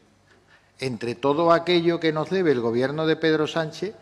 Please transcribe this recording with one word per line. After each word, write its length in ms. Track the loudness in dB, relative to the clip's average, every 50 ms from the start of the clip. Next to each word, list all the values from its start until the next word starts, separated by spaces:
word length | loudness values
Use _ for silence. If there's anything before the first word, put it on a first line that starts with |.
| _ _ _ _ _ _ _ _ _ _ _ _ _ _ _ -8
entre 360 | -6 -6 -6 -6 -6 -6 -6
todo 380 | -2 0 0 2 2 4 4
aquello 480 | 4 4 4 2 0 2 2 0 0 0
que 120 | 0 -2
nos 180 | -2 -2 -4 -2
debe 200 | -2 0 2 2
el 120 | 2 2
gobierno 440 | 0 0 0 0 -2 -2 -2 -2 0
de 100 | 0 0
Pedro 300 | 0 2 0 2 2 0
Sánchez, 480 | -2 -2 -4 -6 -6 -6 -8 -8 -8 -8 -12